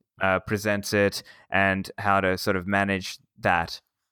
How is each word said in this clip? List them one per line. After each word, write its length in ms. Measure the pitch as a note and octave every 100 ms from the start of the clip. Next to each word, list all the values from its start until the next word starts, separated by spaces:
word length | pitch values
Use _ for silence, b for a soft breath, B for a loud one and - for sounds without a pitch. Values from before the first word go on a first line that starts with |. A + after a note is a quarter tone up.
| _ -
uh, 200 | F#2+ F#2
presents 520 | - G#2+ G#2+ G2+ -
it 300 | G#2 G2+ - - B B
and 400 | G2 G2 F#2+ - -
how 220 | G2+ G2
to 160 | F#2 F#2
sort 200 | G#2+ F#2+
of 100 | F2+
manage 520 | G2 G2 F#2+ - - _ -
that. 420 | G#2 F2 E2+ - _ _ _